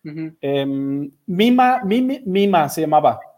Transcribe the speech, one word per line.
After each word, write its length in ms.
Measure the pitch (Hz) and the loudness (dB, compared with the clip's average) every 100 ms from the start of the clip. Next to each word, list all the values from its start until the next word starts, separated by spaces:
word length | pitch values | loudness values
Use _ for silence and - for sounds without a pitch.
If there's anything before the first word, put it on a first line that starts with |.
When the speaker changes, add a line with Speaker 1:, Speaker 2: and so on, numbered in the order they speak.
Speaker 1:
Ujú. 320 | 156 151 156 156 | -14 -10 -10 -8
Speaker 2:
Em, 720 | 139 139 139 139 139 139 143 - - | -4 -2 -2 -4 -4 -6 -8 -12 -6
Mima, 560 | 180 226 247 254 254 | 0 2 4 4 2
Mimi, 380 | 190 233 254 277 | 0 0 -2 -4
Mima 440 | 233 190 202 180 143 | -4 0 2 2 0
se 100 | 165 | -2
llamaba. 400 | 156 151 143 - - | 2 4 4 2 -6